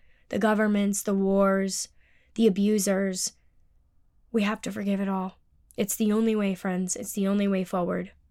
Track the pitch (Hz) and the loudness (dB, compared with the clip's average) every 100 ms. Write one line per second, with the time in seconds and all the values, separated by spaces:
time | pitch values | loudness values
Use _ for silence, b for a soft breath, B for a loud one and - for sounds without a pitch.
0 | - - - 208 214 214 214 208 202 202 | -20 -20 -6 0 2 2 2 2 0 -2
1 | - 196 196 196 196 190 190 185 - _ | -2 0 2 4 4 2 0 -4 -8 _
2 | - _ _ - 226 190 202 214 196 190 | -20 _ _ 2 2 4 2 2 0 0
3 | 196 185 - - _ _ _ _ _ _ | -2 -4 -6 -10 _ _ _ _ _ _
4 | _ _ _ 226 202 220 - 208 202 196 | _ _ _ -2 0 -2 -6 -6 -2 -2
5 | 196 190 185 - _ _ _ - 202 - | -2 -4 -6 -10 _ _ _ -6 -4 0
6 | 214 214 226 214 196 185 196 180 185 - | 0 2 2 2 0 -2 -2 -2 -4 -6
7 | 196 - 196 202 202 190 180 185 175 180 | -6 -2 0 2 2 0 -2 -2 -2 -4
8 | 185 - _ | -6 -14 _